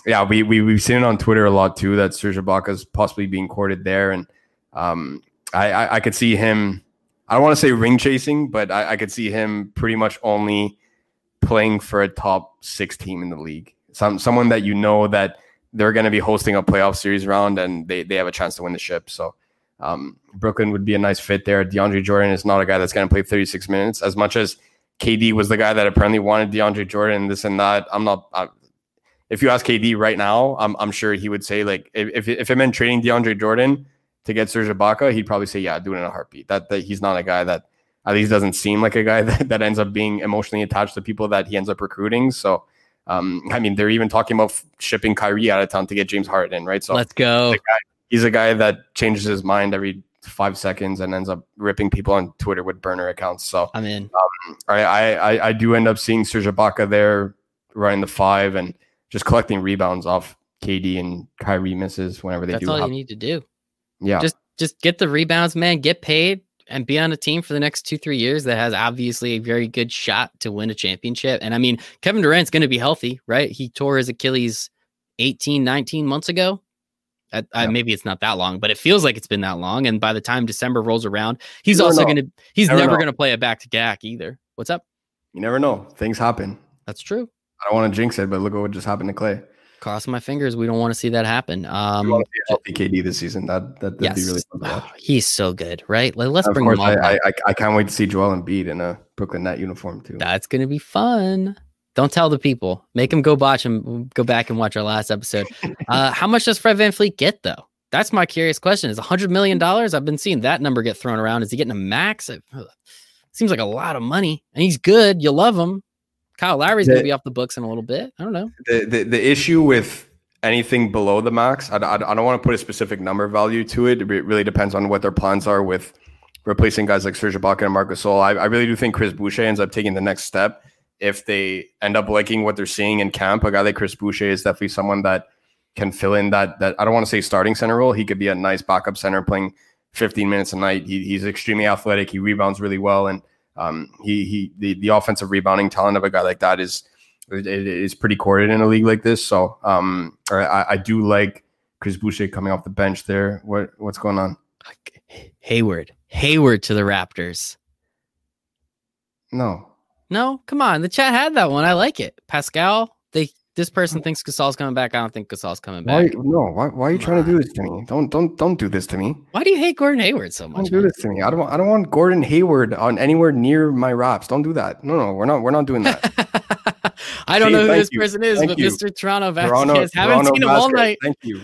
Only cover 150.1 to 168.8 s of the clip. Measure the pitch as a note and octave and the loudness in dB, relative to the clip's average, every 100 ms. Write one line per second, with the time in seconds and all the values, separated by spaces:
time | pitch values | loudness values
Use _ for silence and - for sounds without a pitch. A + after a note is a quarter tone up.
150.1 | - - G2 D#2 G2 - G2 G2+ A2 G#2 | -10 -2 0 2 0 0 -2 0 0 4
151.1 | G2+ G2+ - _ _ _ _ G2+ F#2 G#2+ | 4 2 -4 _ _ _ _ -8 -4 -4
152.1 | F#2+ G2 - G2 F#2 G2 F#2+ G2 F#2+ - | -4 -6 -4 -4 -4 -4 -2 -2 -2 -4
153.1 | G2 G2+ G2+ G#2 G2+ F#2+ _ G#2 - G#2 | -2 -2 -4 -6 -6 -6 _ -10 -6 -2
154.1 | G2 F#2+ - _ _ - - - - _ | -2 -2 -6 _ _ -20 -20 -20 -20 _
155.1 | - - _ - A#2 G#2+ E2+ E2 _ _ | -20 -20 _ -2 0 0 -2 -8 _ _
156.1 | - C#3+ D#3 C3+ G#2+ - G#2 G2+ G2 F#2 | -2 2 6 6 4 2 0 2 0 -2
157.1 | - F2 E2+ - - _ _ _ _ _ | -8 -8 -8 -12 -14 _ _ _ _ _
158.1 | _ _ _ _ _ _ _ _ _ _ | _ _ _ _ _ _ _ _ _ _
159.1 | _ _ B2+ A#2 E2+ - _ _ _ _ | _ _ -4 -4 -4 -12 _ _ _ _
160.1 | G3+ C4 C4+ - C#4+ B3+ D#3 F3+ - C4 | -2 -2 -4 -6 0 2 0 0 0 2
161.1 | A#3+ D#4 D4 E3 C#3 E3+ F3+ C4 - G2+ | 2 2 2 2 4 2 4 2 -2 -10
162.1 | - _ D3 - D#3 F#3 G#3+ A3+ _ _ | -12 _ -6 -4 0 0 0 -2 _ _
163.1 | D#3+ D3 _ _ - E3+ F#3+ E3+ D#3+ D#3+ | -4 -4 _ _ -6 -4 0 -2 -2 -6
164.1 | D3+ - C#3+ C#3 B2+ C#3 B2+ B2 A#2+ A2+ | -6 -6 -2 -2 -2 -4 -2 -2 -2 -4
165.1 | A2 G2+ F#2+ F#2 F2 - F2+ F2 D#3 E3+ | -8 -12 -10 -10 -10 -12 -8 0 2 2
166.1 | G#2+ C#3 E3 G2 E2+ C#3 B2+ C#3+ F3+ E3 | 0 0 0 0 -2 -4 -2 -2 -2 0
167.1 | F3 D#3+ E3+ A#2+ F#2+ F#2 F2 A#2+ C#3 C#3 | 2 4 2 0 -6 -8 -8 -6 -4 0
168.1 | D#3 E3+ E3 E3+ F3+ G2+ F#2+ | 0 -2 0 -2 0 -2 -4